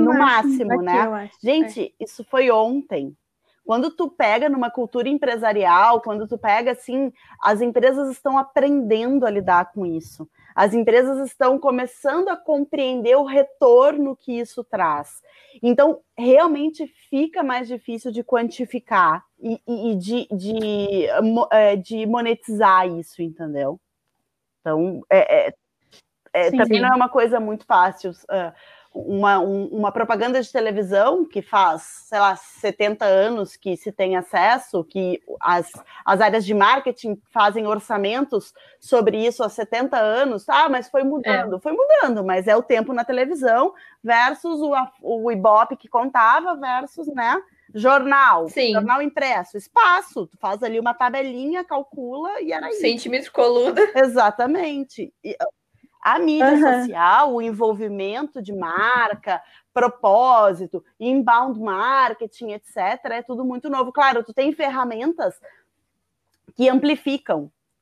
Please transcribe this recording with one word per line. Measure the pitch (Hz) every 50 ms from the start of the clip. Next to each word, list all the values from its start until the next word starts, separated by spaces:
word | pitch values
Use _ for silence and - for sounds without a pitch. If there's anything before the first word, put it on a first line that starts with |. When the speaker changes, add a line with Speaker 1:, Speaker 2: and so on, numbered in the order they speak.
| 226
Speaker 1:
no | 240 254
máximo | 277
Speaker 2:
máximo, | 285 269 240 220 220 277 262 254 233 202
Speaker 1:
daqui, | 180 180 180
Speaker 2:
né? | 180 175 190 220
Speaker 1:
eu | 220 214
acho. | 208 202 208 _ _ -
Speaker 2:
Gente, | 240 294 320 320 220 214 240 147 - _ -
Speaker 1:
É. | 220
Speaker 2:
isso | 208 - - 220
foi | _ - 254 269 247
ontem. | 226 220 220 233 262 285 277 - 196 151 139 139 147 _ _ _ _ _ _ _ _ _ -
Quando | - 226 240 285 320
tu | - - 349 285
pega | - - 269 208 214 233 285 294
numa | 277 254 240 233
cultura | 240 254 240 - - 247 240 269
empresarial, | 285 285 - 247 233 220 233 220 208 208 190 175 170 180 208 233 240 226
quando | 233 226 208 208 220 214
tu | 240 233
pega, | - 214 202 226 240 254
assim, | 240 247 - - 247 262 277 247 - _ _ _ - -
as | - 196 214 208
empresas | 240 240 220 247 220 262 262 277 285 269
estão | 254 - - 277 269 269
aprendendo | 269 269 - 277 262 285 285 277 240 208 220 220 233 254 277 277 247
a | 220
lidar | 202 202 196 196 180 175 180 - -
com | 214 185
isso. | 170 160 160 160 - - - 156 - _ _ _ _ -
As | - 202 208 208
empresas | 233 220 233 220 247 254 262 269 262 277 247
estão | - - 262 254 262 269
começando | - 277 254 247 254 254 - - - 277 277 349 381 381
a | 339 339
compreender | - 311 302 285 285 - - 294 269 254 254 247 220 233 254 285
o | 285
retorno | 269 269 285 277 277 - - 285 240 240 247 269 294 302 294 285 277 262
que | - _ 262 240 233
isso | 233 - - - -
traz. | - - 190 180 160 147 147 147 - - - _ _ _ _ _ _ _ 233 -
Então, | 240 240 247 285 320 - - _ _ _
realmente | - 240 247 262 294 339 339 294 285 294 311 311 - 320 311 _ _ _ -
fica | 277 269 311 320 330 370 302
mais | 262 247 247 254 226
difícil | 247 226 _ - 233 226 - 254
de | 214 240 233
quantificar | - 254 233 233 233 - - 247 - - 240 - - 220 190 175 160 160 180 - _ _ _
e, | - 226 226 - _ -
e, | 240 208 220 233
e | 214
de, | 185 175 202 233 247 - -
de, | 208 185 185 208 220 220 214 214 208 202 202 202 196 190 156 - - - 220
mo-, | 220 226 233 240 -
é, | - 220 214 208 202
de | 196 180 - 226 220 220
monetizar | 214 233 240 233 233 233 - - - 214 208 220 196 190 185 185 180
isso, | 170 170 165 - - -
entendeu? | 170 165 160 - 165 151 147 143 139 139 165 - _ _ _ _ _ _ _ _ _ _ _ _ _ _ _ _
Então, | - 165 156 156 170 190 175 - - -
é, | 190 190 - - 151 147 - -
é, | - _ _ _ _ _ _ _ _ _ _ _ _ _ _ _
é, | - 175 175 175
Speaker 1:
Sim. | 262 254
Speaker 2:
também | 226 226 214 202
não | 247 254
é |
Speaker 3:
Sim. | 254 247
Speaker 2:
uma | 247 247
coisa | 247 247 233 233 247 233
muito | 220 214 214 214 -
fácil, | - 233 180 180 190 185 - - 185 170 _ _ -
ah, | 196 190 175 165 - _ _ - - _ _ _ - -
uma, | - - 202 196 202 202 196 190
um, | 175 196 196 196 196
uma | - - 214 208 202
propaganda | 202 240 226 233 226 202 233 247 254 262
de | 233 -
televisão | - 254 226 220 202 214 202 185 202 196 214 262 339 370 320
que | - - 202
faz, | 185 - 214 202 190 170 160 160 - - - - - -
sei | 220 202
lá, | 202 196 185 -
setenta | - - - - - 202 196 - 208 208 214 208 220
anos | 202 190 190 202 220 240 220 196 - - -
que | - 196 180
se | - - 208
tem | - - 190 185 185
acesso, | 180 175 - - 180 180 220 240 262 - - - 180 160
que | _ - 190 185 180 180 - _ - - -
as, | - 175 175 175 165 - - - - _ - - -
as | - 196 190
áreas | 220 208 196 226 190
de | 190 214
marketing | 202 196 220 254 277 - 254 240 - - 220 202 - _ _
fazem | - 226 202 208 196 226 214 208
orçamentos | 214 208 - - 226 202 196 202 226 262 285 277 240 196 - - _ _ _ _ _ _
sobre | - - 262 240 214 220 208 214
isso | 220 240 233 - 240
há | 202
setenta | - - 214 - 233 233 262 - 285 240
anos. | 214 214 220 247 277 269 226 196 - -
"Ah, | - 285 320 302
mas | 269 247 240 -
foi | - 269 269
mudando." | 269 302 285 233 220 202 185 185 208 185 185
Speaker 3:
É. |
Speaker 2:
Foi | - 302 320
mudando, | 453 539 587 622 571 466 262 233 208 185
mas | 190 185 185 185 220
é | 214
o | 233 247
tempo | - 254 220 220 - 262
na | 240 240
televisão | - 247 247 254 277 359 285 254 233 226 247 285 381 - - - - _ _
versus | - 220 233 233 247 269 294 - - 339 330 294
o, | 311 294 277
a, | 269 254 - _ _
o | - 185 233 226 220 240
Ibope | 226 190 185 220 208 214 233 - -
que | - _ -
contava | - 233 247 269 262 247 220 226 262 320 339 359 339
versus, | 277 277 254 247 254 277 285 _ 339 311 294
né, | 285 247 233 233 277 381 381 _ _ _ _ _ -
jornal, | 214 214 262 269 277 254 277 277 277 269 240 190 165 165 160
Speaker 3:
Sim. | - 294 254 226 208
Speaker 2:
jornal | 214 208 233 247 277
impresso, | 294 285 - 302 277 262 233 185 180 - - 208
espaço. | - - - 466 466 359 349 381 381 - - 247 180
Tu | - _ _
faz | - 190 202 208 247
ali | 226 226 226
uma | 226 240 240
tabelinha, | 240 254 247 240 269 269 269 247 247 269 294 339 359 359
calcula | - 302 277 269 _ - 285 247 240 254 285 320 381 415 -
e | 359 320 330
era | 311 320 320
isso. | 440 415
Speaker 3:
Centímetro | 320 226 233 233 - 233 247 269 277 - -
coluna. | - 247 240 240 240 247 349 349 359 427 415 415
Speaker 2:
Exatamente. | 262 269 262 233 254 220 208 214 - 240 262 311 381 349 302 285 277 269 - - 233 175 - _ _
E, | - - - - 170 - - _ _ _ _ _ _ _ _ _
a | - 214 254 339
mídia | 359 311 302 311 262 269 294
Speaker 1:
Aham. | 294 311 269 247 247
Speaker 2:
social, | 247 240 190 170 170 180 202 247 294 285 240
o | 233
envolvimento | 226 226 214 202 226 220 214 196 220 208 202 196 196 196 214 262 294 294 - 262
de | 196 202 202
marca, | 190 175 165 170 185 214 233 247 247 233 208 208 214 - 208 185 165 - _ _ _ _ _ -
propósito, | 247 240 240 247 - - 202 196 226 254 254 240 226 208 196 185 170 185 170 - 170 - _ _ -
inbound | 220 247 262 277 233 240 233 240 254 269 233 214
marketing, | 220 214 190 190 220 254 269 277 262 233 220 - 233 208 _ - 240 214
et | 208 - _ _
cetera, | - 220 180 196 240 254 - 240 226
é | 233 240
tudo | - 247 233 262
muito | 254 247 254 - 311
novo. | 277 262 254 254
Claro, | - 294 277 269 247 233 226
tu | 226
tem | - 262 269 302 302
ferramentas | - 302 277 262 262 247 240 226 220 202 320 339 330 233 185 - _ _ - _ _ _ _ _ _ _ _ _ _ _ _ _ _ _ _ _ _ _ _ -
que | - 254 262
amplificam, | 254 269 285 294 302 - - 277 269 269 - - 180 156 147 - _ _ _ _ _ _